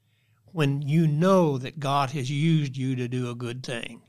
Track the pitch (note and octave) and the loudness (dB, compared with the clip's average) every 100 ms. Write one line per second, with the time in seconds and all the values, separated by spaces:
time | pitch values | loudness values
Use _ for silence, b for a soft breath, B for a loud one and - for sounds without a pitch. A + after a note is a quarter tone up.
0 | _ _ _ _ _ F3 C#3 C#3 C#3+ D#3+ | _ _ _ _ _ 0 0 0 0 2
1 | D#3+ D3 F#3 F#3+ D#3+ C3+ C3 - C3+ C#3+ | 4 4 4 6 4 0 -6 -6 -2 0
2 | C3+ D3 B2 C#3+ D#3+ D#3+ C#3 B2+ C3 B2+ | 0 -2 -4 0 4 4 2 -4 -4 -2
3 | B2 B2+ B2 A#2+ B2 B2 C3 A#2+ - A#2 | -4 -4 -4 -6 -8 -8 -8 -8 -10 -14